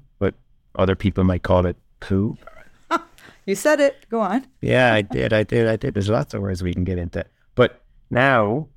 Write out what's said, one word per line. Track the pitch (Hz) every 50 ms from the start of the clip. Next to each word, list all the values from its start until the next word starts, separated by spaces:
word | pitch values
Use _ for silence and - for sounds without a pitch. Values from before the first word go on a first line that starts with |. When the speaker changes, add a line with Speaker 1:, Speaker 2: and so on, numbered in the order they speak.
| _ _ _ -
Speaker 1:
but | 98 95 - _ _ _ _ _ _ _ - -
other | 95 95 92
people | - - 95 - 98 92
might | 92 90 87 -
call | - 92 90 90
it | 87 - - _ _ _ -
poo. | - - 98 95 104 117 - - - - - - - - - _ _ -
Speaker 2:
<laughs> | 330 - - - _ _ - - - _ -
You | 196 196
said | 196 - 302 311 294
it. | 277 277 - - _ -
Go | 226 226
on. | 208 180 208 269 - - _ _
Speaker 1:
Yeah, | - 120 120 123 127 120
I | 110 107
did. | 104 - - - 123 107
I | 110 107 104
did. | - 120 117 113
I | 113 113
did. | - 123 131 107
There's | 101 98 104
lots | 110 139 139 - -
of | 104
words | 98 98 95 87
we | 92 87 87
can | 92 90
get | 95 90 87
into. | 85 80 - 87 - _ _ _ _ _ -
But | 123 120 - - _ _ _ _ _ _ -
now | 123 120 135 139 131 113 104 101 117 156 160 - _